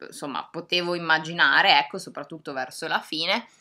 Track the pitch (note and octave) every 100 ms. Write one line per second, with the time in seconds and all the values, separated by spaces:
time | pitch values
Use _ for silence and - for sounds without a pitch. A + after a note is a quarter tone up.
0 | - - D3 G#2+ - E3 E3+ F3+ F3 F3
1 | E3 D#3+ D#3+ E3+ D3 C#3+ F#3+ C#3+ - F#3+
2 | D3+ C#3 C#3+ D#3+ D#3 C3+ B2+ - D#3+ F#3
3 | - D#3 E3+ G#3+ A3+ _